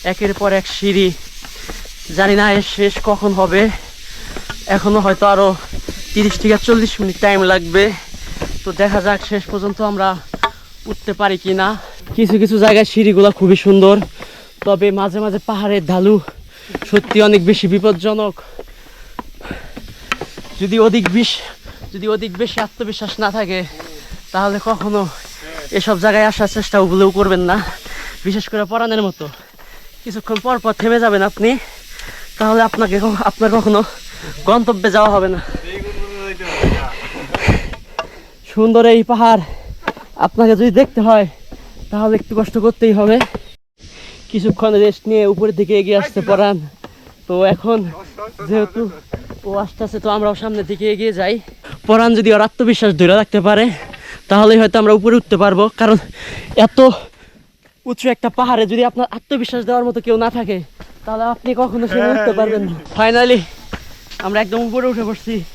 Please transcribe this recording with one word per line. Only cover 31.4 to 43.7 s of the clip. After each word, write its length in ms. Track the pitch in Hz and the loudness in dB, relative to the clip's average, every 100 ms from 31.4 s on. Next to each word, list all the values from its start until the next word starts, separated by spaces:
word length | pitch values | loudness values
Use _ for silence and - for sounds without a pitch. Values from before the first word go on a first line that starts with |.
| 220 254 - - - - - - - - | -2 -2 -6 -20 -20 -18 -18 -18 -18 -4
তাহলে 220 | 220 226 | 0 2
আপনাকে 340 | 226 - 214 202 | 2 0 -2 0
ক-, 220 | 220 196 - | 0 0 -2
আপনার 200 | - 220 | 0 0
কখনো 300 | 220 214 208 220 - - - - - - | 2 2 2 0 -8 -18 -16 -14 -6 2
গন্তব্যে 440 | 233 226 202 208 | 2 2 0 2
যাওয়া 200 | 196 214 | 4 4
হবে 140 | 202 190 | 4 0
না। 120 | 180 - - 170 196 196 - 202 202 196 190 - - - - - - - - 247 - - - - - - - - - - - - | -4 -6 -10 -10 -12 -10 -8 -8 -8 -12 -12 -10 -2 0 0 -4 -10 -12 -12 -10 -2 0 0 -2 -12 -14 -14 -14 -18 -20 -20 -8
সুন্দর 320 | - 226 226 233 | 0 4 6 6
এই 160 | 233 | 6
পাহাড় 400 | 226 233 233 220 156 - - - - - - - | 4 2 4 4 0 -12 -14 -10 -10 -10 -18 -4
আপনাকে 360 | - - 226 214 | -2 2 4 4
যদি 140 | 240 | 4
দেখতে 300 | 202 269 - | 4 2 2
হয়, 260 | 214 214 185 - - - - - - | 4 4 2 -6 -20 -20 -20 -18 -8
তাহলে 240 | 208 214 220 | -2 0 0
একটু 160 | - 214 | -2 -4
কষ্ট 200 | 220 233 | -2 0
করতেই 340 | 214 - 226 | 0 2 2
হবে। 240 | 202 208 233 240 - - - _ | 4 4 2 0 -6 -16 -20 _